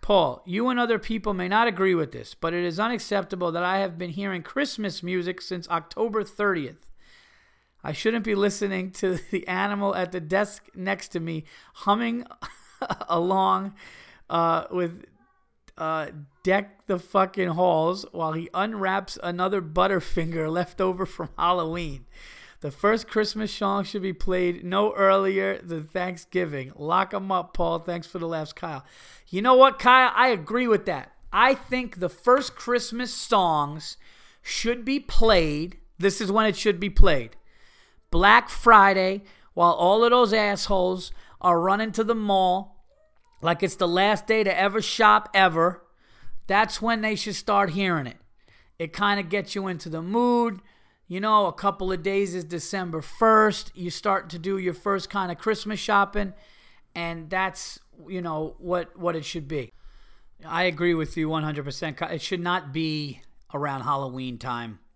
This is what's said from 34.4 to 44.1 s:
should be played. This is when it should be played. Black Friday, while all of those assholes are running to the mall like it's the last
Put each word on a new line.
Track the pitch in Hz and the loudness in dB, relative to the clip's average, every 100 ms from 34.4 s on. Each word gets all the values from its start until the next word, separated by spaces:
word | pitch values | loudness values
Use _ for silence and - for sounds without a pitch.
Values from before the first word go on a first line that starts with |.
should | - - 226 247 226 | -8 -4 -2 -2 -2
be | 277 | -4
played. | 285 - 226 196 160 147 165 - - _ | 2 6 8 8 4 -2 -6 -10 -20 _
This | 190 196 | 0 0
is | 202 | 0
when | 208 220 | 2 2
it | - | 2
should | 214 180 | 0 0
be | 196 | 0
played. | 190 190 147 113 - - _ - _ _ _ _ | 10 10 10 0 -14 -20 _ -20 _ _ _ _
Black | 165 190 226 240 | 4 8 8 6
Friday, | - - 220 196 190 185 196 196 - - | 0 8 10 10 6 0 -2 -10 -20 -14
while | - 170 | 2 2
all | 170 175 208 | 4 4 6
of | 233 | 6
those | 240 233 | 6 4
assholes | 220 208 202 - 196 180 185 180 - - - | 2 0 -2 0 0 2 -2 -8 -14 -16 -2
are | 180 170 | 2 4
running | 180 202 220 | 4 0 0
to | 220 | -2
the | 220 | -2
mall | 226 208 196 185 185 202 - - _ _ _ _ _ | 0 2 2 4 0 -4 -18 -20 _ _ _ _ _
like | 165 170 | -2 0
it's | 190 - | -2 0
the | 180 | 0
last | 175 196 | 2 2